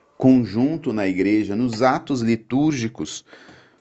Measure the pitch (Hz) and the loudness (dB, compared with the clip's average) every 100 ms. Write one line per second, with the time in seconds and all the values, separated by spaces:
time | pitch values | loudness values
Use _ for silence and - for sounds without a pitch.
0 | _ - 131 127 107 107 139 160 143 110 | _ 2 4 4 2 0 -2 -2 -4 -2
1 | 95 92 98 107 98 104 127 110 127 151 | -2 0 2 2 0 -2 -2 0 0 0
2 | - 131 113 113 - 131 156 139 113 - | -4 -2 0 -2 -2 0 0 0 -6 -8
3 | 80 - - - - - _ _ | -12 -12 -18 -20 -20 -20 _ _